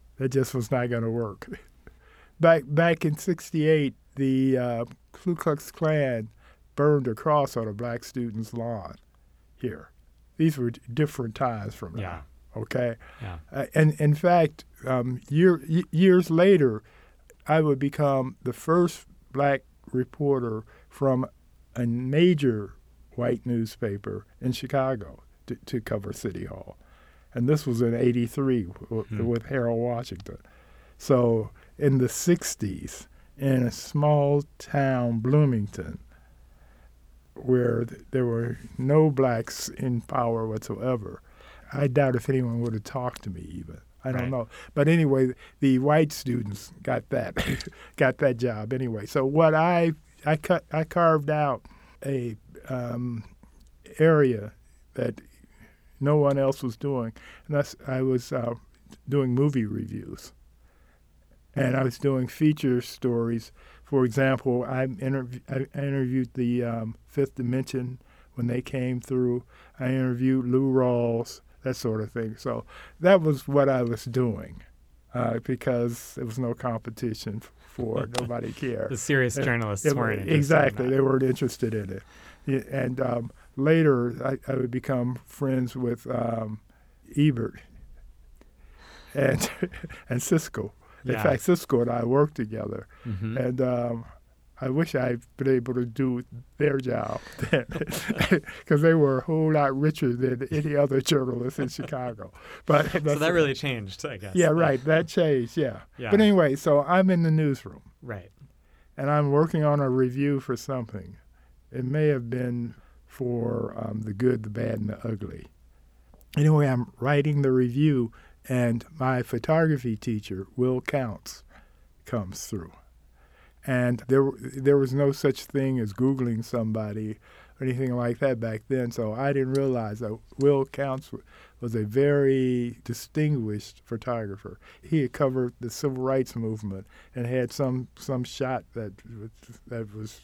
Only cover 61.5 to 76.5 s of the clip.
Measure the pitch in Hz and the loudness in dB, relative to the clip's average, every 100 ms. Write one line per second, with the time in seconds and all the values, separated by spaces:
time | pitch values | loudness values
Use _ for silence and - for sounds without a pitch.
61.5 | 135 131 131 131 - 143 131 127 - 156 | -2 0 2 0 0 0 0 -2 2 2
62.5 | 147 135 123 - - 127 117 117 117 - | 2 2 0 -2 -4 -2 0 0 -2 -6
63.5 | - - - - 139 127 123 135 131 131 | -20 -20 -20 -2 2 2 2 2 2 0
64.5 | 123 120 131 135 - 131 135 123 123 - | -2 -2 -2 -4 -4 -4 -4 -4 -12 -8
65.5 | 131 135 143 139 139 127 131 120 127 120 | -6 -6 -6 -4 -2 -2 -2 -4 -2 -2
66.5 | 120 117 113 113 - _ 143 139 - 120 | 0 -2 -4 -8 -12 _ -2 -2 -2 -2
67.5 | 131 131 127 123 127 _ _ - - 120 | -2 -2 -6 -6 -10 _ _ -16 -6 -4
68.5 | 123 - 131 127 123 - 127 123 123 - | -4 -4 -4 -4 -4 -4 0 0 -2 -6
69.5 | - - - 127 131 127 123 131 131 123 | -20 -20 -6 -2 0 0 0 2 2 2
70.5 | 127 135 131 123 120 120 117 117 - _ | 2 4 4 4 2 0 -2 -4 -12 _
71.5 | _ 131 - 117 110 107 117 110 110 131 | _ -6 -4 -2 -2 -4 -6 -6 -6 -8
72.5 | 113 - - - - 175 196 156 135 - | -8 -10 -18 -20 0 4 6 4 -2 0
73.5 | 139 139 127 120 110 123 127 120 98 - | 2 4 2 0 -4 -4 0 0 -2 -10
74.5 | - - _ _ _ _ 123 117 113 - | -16 -20 _ _ _ _ -4 -2 -4 -4
75.5 | 127 139 120 120 117 - 131 120 120 120 | -4 0 0 -2 -4 -12 -10 -8 -4 -4